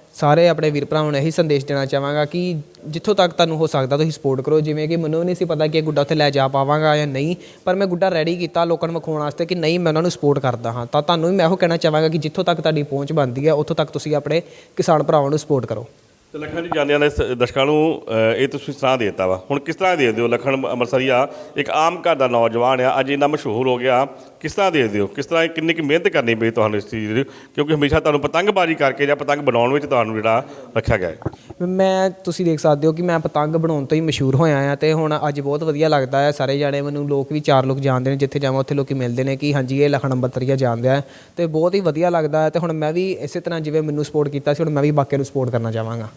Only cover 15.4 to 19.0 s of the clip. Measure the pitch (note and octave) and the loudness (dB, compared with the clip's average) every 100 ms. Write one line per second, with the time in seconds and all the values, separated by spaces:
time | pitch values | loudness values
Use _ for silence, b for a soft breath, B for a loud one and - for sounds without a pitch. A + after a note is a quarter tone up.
15.4 | - C#3 A#2 A2 A#2+ - _ _ _ D#3 | 0 -2 -2 -8 -10 -20 _ _ _ -14
16.4 | D3+ D#3+ E3+ D#3+ C#3+ D3 D3 D3 A#2 B2 | -8 -8 -4 -2 2 4 2 0 -2 0
17.4 | A#2+ C#3 C3+ D3+ D#3+ D3 - A2+ A2 A2+ | 0 0 2 2 2 0 -2 2 2 2
18.4 | C3 C#3 - C3+ C3 C3 | 0 -4 -10 -2 0 2